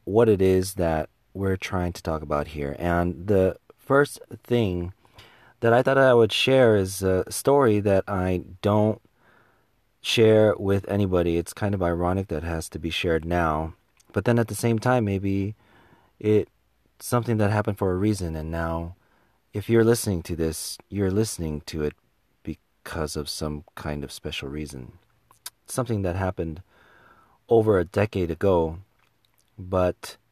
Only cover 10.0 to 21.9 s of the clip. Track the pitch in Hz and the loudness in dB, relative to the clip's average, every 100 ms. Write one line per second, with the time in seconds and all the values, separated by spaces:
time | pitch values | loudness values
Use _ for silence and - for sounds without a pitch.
10 | - - 110 107 107 - 98 98 - 101 | -4 4 6 6 6 2 0 0 0 -2
11 | 101 90 85 85 85 - 104 98 87 85 | 0 2 2 0 -4 -6 -4 -2 -2 0
12 | 87 92 95 78 82 82 - 80 80 - | -2 -2 -4 -6 -6 -6 -8 -10 -8 -4
13 | 90 80 82 87 82 76 80 - _ _ | -2 -2 0 0 0 -2 -4 -10 _ _
14 | _ - 101 120 113 107 120 113 123 127 | _ -4 0 2 0 -2 -2 0 2 0
15 | 104 98 98 98 98 107 _ _ _ _ | 0 -2 -2 -2 -4 -8 _ _ _ _
16 | _ _ 107 107 85 _ _ _ _ _ | _ _ 0 2 0 _ _ _ _ _
17 | - 120 113 110 101 107 104 101 95 90 | -4 -2 0 0 2 0 -2 -2 -2 0
18 | 104 101 87 80 78 82 82 82 85 87 | 0 -2 -4 -6 -6 -4 -4 -4 -8 -14
19 | _ _ _ _ _ 107 101 113 113 117 | _ _ _ _ _ -8 2 4 4 2
20 | - 90 - 82 80 78 - - _ 98 | 0 -4 -4 -4 -4 -4 -10 -14 _ -4
21 | 95 98 110 - 82 76 - 80 76 | -2 0 -2 -4 -6 -8 -8 -6 -6